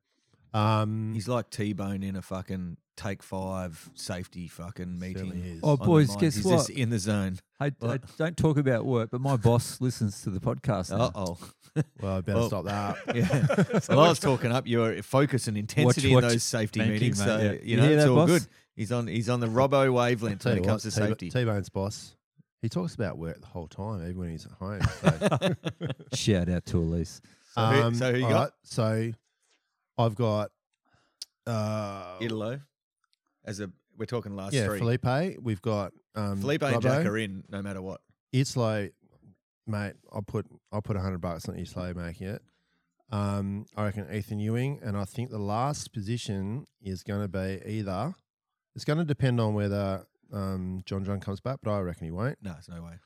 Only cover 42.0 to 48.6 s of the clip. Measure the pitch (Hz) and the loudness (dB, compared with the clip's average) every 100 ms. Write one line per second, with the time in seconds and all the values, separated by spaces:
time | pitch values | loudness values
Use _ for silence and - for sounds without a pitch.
42 | 85 87 92 - - _ _ _ _ _ | -8 -8 -10 -10 -14 _ _ _ _ _
43 | _ 104 101 101 98 101 - - 104 104 | _ -2 0 0 -2 -6 -8 -4 -4 -4
44 | 78 104 98 104 107 117 135 143 117 101 | -6 -6 -4 -4 -2 0 -2 -4 -4 -4
45 | 98 - 120 110 101 107 139 143 - 117 | -4 -6 -6 -4 -2 0 -2 -4 -8 -8
46 | 98 120 - 98 98 131 - _ 98 92 | -6 -4 -4 -4 -4 -6 -10 _ -10 -8
47 | - 101 101 95 95 95 98 110 98 92 | -4 -4 -4 -4 -4 -6 -6 -6 -4 -4
48 | 147 - _ _ _ _ | -4 -8 _ _ _ _